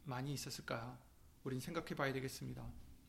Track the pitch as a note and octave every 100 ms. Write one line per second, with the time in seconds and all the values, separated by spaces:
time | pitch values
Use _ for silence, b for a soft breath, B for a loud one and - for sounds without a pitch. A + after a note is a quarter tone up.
0 | - B2 C#3 C#3 C#3 - - A#2+ A#2+ B2
1 | - - - - C3+ C3 - E3 E3 D#3+
2 | C#3 C3 C3 - C3 B2 A#2+ - - -